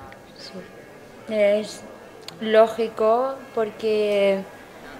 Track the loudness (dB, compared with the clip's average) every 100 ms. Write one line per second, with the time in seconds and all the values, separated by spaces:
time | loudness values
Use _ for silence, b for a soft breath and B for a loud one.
0 | -20 -20 -20 -20 -18 -18 -18 -20 -20 -20
1 | -20 -20 -6 2 2 2 -2 -12 -18 -20
2 | -20 -18 -18 -8 2 6 6 2 -4 0
3 | 2 2 0 -6 -8 -4 -4 -4 -2 0
4 | 2 2 2 0 -4 -16 -20 -20 -20